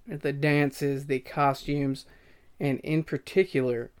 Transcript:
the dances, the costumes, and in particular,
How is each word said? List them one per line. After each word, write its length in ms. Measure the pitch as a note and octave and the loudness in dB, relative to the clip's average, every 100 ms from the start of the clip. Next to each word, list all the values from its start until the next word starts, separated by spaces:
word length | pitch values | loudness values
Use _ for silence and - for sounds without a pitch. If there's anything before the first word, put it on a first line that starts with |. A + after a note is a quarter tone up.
| - | -12
the 260 | D3 C#3+ | -6 -4
dances, 720 | C#3 D3+ D3 C#3+ - C#3+ C#3 C#3+ | 0 2 4 2 0 -2 -2 -2
the 140 | C3 | -4
costumes, 880 | - D3+ C#3+ C3+ - C#3+ C#3 C3+ - - - - - - | -2 2 2 2 -2 -2 -2 -4 -8 -20 -20 -20 -18 -4
and 200 | C#3+ B2+ | -2 -2
in 240 | - D#3+ | 0 -2
particular, 880 | D#3 C#3+ - F#3+ F#3+ C#3 B2+ A#2+ - - | 0 -6 0 2 2 2 0 -2 -6 -14